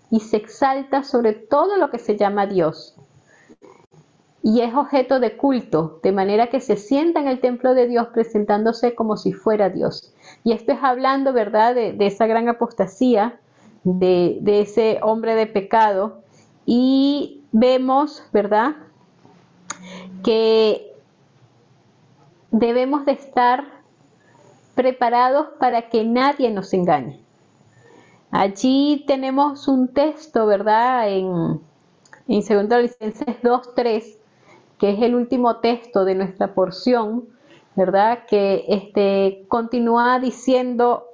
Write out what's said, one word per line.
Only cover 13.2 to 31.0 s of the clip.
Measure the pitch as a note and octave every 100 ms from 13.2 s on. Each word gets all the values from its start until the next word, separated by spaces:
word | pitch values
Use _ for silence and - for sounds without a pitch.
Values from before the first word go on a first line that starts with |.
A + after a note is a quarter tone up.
| A#3 - _ _ - _
de, | F3+ F#3 F#3 F3+ F3 -
de | G3+ G#3
ese | G3+ - A3 G3+
hombre | G#3+ A3+ A3+
de | A3 A3
pecado. | G#3 G3 A3+ A3 F#3+ G#3+ - _ _ _ _
Y | - A#3+ B3+ C4+ C#4 C#4+ - - -
vemos, | A3 B3 C4 B3+ C4+ D4 - -
¿verdad?, | G#3+ G3+ G#3+ B3+ D4+ - _ _ _ - _ _ _ - - - - - -
que | A3+ A3 A3+ A3 G#3+ - - - _ _ _ _ _ _ _ _ _ _ _ _ _ _ -
debemos | A3 A#3 B3 C4 C#4+
de | C#4
estar | C4+ - B3+ B3 B3+ C#4+ - _ _ _ _ _ _ - _ _
preparados | - B3+ B3+ A#3+ A#3+ B3+ C#4 D4+ -
para | B3+ A#3 A#3
que | A3+
nadie | A3+ B3 C4+ C#4+ A#3+
nos | G3+ F#3+
engañe. | F#3 F3 D3 A2+ - _ _ _ _ _ _ _ - _ _ -
Allí | - G3 G3 C4 C4+ C#4+ C#4+ C#4+
tenemos | C4+ C4 C4+ C#4+ C#4 -
un | C4 B3+
texto, | C#4+ D#4 D4 - A#3 G#3+
¿verdad?, | G3+ G#3+ A3 B3 B3+